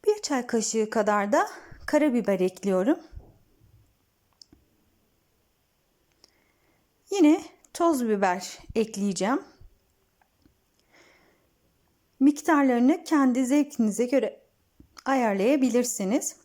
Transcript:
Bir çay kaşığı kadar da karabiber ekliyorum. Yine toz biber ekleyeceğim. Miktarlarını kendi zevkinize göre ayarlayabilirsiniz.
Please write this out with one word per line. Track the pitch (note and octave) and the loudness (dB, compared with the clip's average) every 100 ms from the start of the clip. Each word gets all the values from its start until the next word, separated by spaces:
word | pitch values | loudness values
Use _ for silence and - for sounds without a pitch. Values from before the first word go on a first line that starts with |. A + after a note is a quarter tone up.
| - | -2
Bir | G#4 | -4
çay | - C#4 B3 | -4 -4 -2
kaşığı | A#3 G#3+ A3+ G#3+ | -4 -2 -4 -2
kadar | A3+ G#3 G#3 G3+ | -2 0 0 0
da | C#4+ G4 - - - - | 0 0 -8 -20 -18 -2
karabiber | D4+ D4+ A#3+ G#3 F#3+ | 0 2 0 0 0
ekliyorum. | F#3 - G3+ F#3 G#3 E4 - - - _ _ _ _ _ _ _ _ _ _ _ - _ _ _ _ _ _ _ _ _ _ _ _ _ _ _ _ _ _ _ _ _ _ _ _ _ _ | -2 -2 -2 0 0 -2 -4 -20 -20 _ _ _ _ _ _ _ _ _ _ _ -20 _ _ _ _ _ _ _ _ _ _ _ _ _ _ _ _ _ _ _ _ _ _ _ _ _ _
Yine | G4 D4+ D#4+ - _ _ | 4 4 4 0 _ _
toz | - E4+ C#4+ A#3 | -2 0 0 0
biber | G#3 G3 F3+ - - - | 0 0 0 -6 -16 -6
ekleyeceğim. | A3 A3 G3+ G3+ F3+ F#3+ C#4 - _ - _ _ _ _ _ _ _ _ _ _ _ _ _ _ _ _ _ _ _ _ _ _ _ _ _ | -4 -2 -2 -4 -2 -2 -2 -6 _ -20 _ _ _ _ _ _ _ _ _ _ _ _ _ _ _ _ _ _ _ _ _ _ _ _ _
Miktarlarını | C4+ D4 - D4+ C#4 A#3+ B3 E4 | 2 2 0 2 4 4 2 0
kendi | - D#4 C4 A#3+ B3+ | 0 2 2 2 2
zevkinize | C#4+ D4 - A3 G#3 B3 | 0 0 -2 -2 0 0
göre | C#4 - - _ _ _ _ - - | 0 -2 -8 _ _ _ _ -20 -12
ayarlayabilirsiniz. | - C4+ A#3 G3 G#3 D4 B3+ A3+ B3 - F#3+ C4+ - - | -4 0 0 0 0 2 2 0 -2 -4 -2 -2 -4 -12